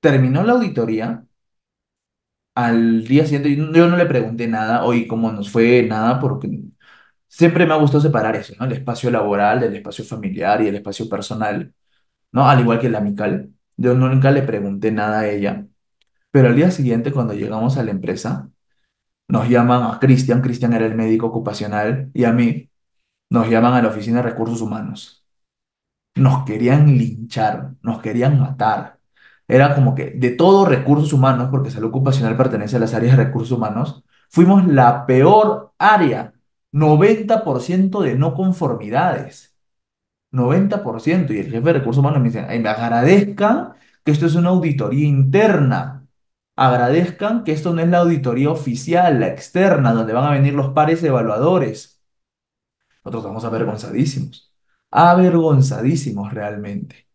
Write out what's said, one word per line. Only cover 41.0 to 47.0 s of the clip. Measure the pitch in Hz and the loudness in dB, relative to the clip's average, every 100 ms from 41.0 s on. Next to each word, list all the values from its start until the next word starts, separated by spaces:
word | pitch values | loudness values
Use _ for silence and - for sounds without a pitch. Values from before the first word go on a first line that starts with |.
ciento. | 147 180 139 | -2 -2 -2
Y | 107 | -4
el | 85 | -6
jefe | 113 139 | -2 0
de | |
recursos | 156 117 131 | 0 0 0
humanos | 139 147 | 0 2
me | 117 | 0
dice, | 110 - | -4 -6
"Ay, | 117 | -6
me | 107 | -4
agradezcan | 110 117 117 135 196 202 - 208 269 359 - _ _ - | -4 -2 0 4 4 2 -2 0 0 -4 -16 _ _ -2
que | |
esto | 151 165 | 0 0
es | 165 | 2
una | 175 | 2
auditoría | 185 165 139 147 139 147 | 2 0 -2 -2 0 0
interna. | 139 135 135 214 175 139 101 - - _ _ _ _ _ - | 2 2 4 4 4 2 0 -6 -14 _ _ _ _ _ 0
Agradezcan | 131 123 120 156 | 2 2 2 2